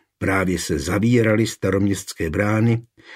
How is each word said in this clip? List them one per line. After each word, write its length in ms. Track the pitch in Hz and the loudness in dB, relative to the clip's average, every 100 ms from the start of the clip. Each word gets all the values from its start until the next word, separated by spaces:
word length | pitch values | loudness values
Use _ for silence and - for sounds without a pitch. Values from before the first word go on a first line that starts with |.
| _ - | _ -6
právě 420 | 95 95 92 87 | -2 0 0 -2
se 200 | - 76 | -2 -4
zavíraly 680 | 71 95 117 120 110 107 110 | -2 0 2 2 4 2 0
staroměstské 800 | - 95 98 101 95 - - 80 | -2 -2 0 0 -2 -6 -6 -4
brány, 540 | 95 104 110 117 117 - _ - | 0 0 2 2 0 -4 _ -20